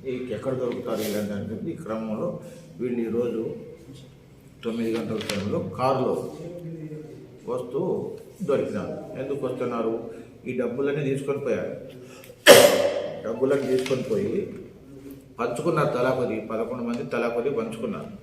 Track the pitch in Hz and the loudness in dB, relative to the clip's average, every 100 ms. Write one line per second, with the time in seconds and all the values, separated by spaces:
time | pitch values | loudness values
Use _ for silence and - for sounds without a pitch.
0 | 131 127 127 104 135 127 123 113 - 107 | -4 -6 -4 -4 -2 0 0 -2 -2 -2
1 | 104 104 101 101 - 104 - - 104 110 | 0 0 -2 -2 -4 -4 -6 -6 -4 -4
2 | 110 110 170 - - - - - 123 120 | -2 -2 -2 -4 -10 -16 -18 -6 -2 0
3 | 113 113 120 110 113 - - - - - | 0 2 0 0 -4 -6 -12 -16 -16 -18
4 | - - - - - - 117 113 113 113 | -18 -20 -20 -20 -20 -10 -6 -2 0 0
5 | 104 107 - 101 101 170 - - 131 131 | -2 -4 -2 -2 -2 -2 -4 0 2 4
6 | 113 87 - 151 170 175 165 160 156 151 | 2 0 -4 -8 -10 -10 -10 -10 -10 -10
7 | - - - - - 127 127 135 - - | -12 -16 -18 -16 -6 -4 -2 -2 0 -2
8 | - - - - 160 127 - 104 82 - | -4 -10 -16 -8 0 2 2 -4 -6 -8
9 | - 123 139 139 123 127 120 120 113 110 | -10 -8 -6 -4 -4 -2 -2 0 -2 -2
10 | - - - - 120 123 120 123 139 147 | -6 -12 -16 -12 -6 -2 -2 0 0 0
11 | 131 135 - 139 131 104 - - - - | 0 -2 -2 -2 0 -2 -2 -8 -12 -16
12 | - - - - - 523 - - - - | -18 -18 -20 4 12 12 12 8 2 0
13 | - - 107 117 131 139 127 127 127 127 | -4 -6 -6 0 2 2 2 0 2 -2
14 | 113 104 101 196 - - - - - - | 0 0 2 0 -2 -8 -14 -18 -18 -16
15 | - - - - 120 - 165 151 139 123 | -16 -16 -18 -4 -2 0 2 4 2 4
16 | 123 127 117 110 107 113 113 123 117 120 | 2 2 0 -2 -2 -2 -2 -2 -2 -4
17 | - 123 117 117 131 117 110 - - 87 | -2 0 0 0 0 0 -2 -4 -4 -6
18 | 71 - | -8 -14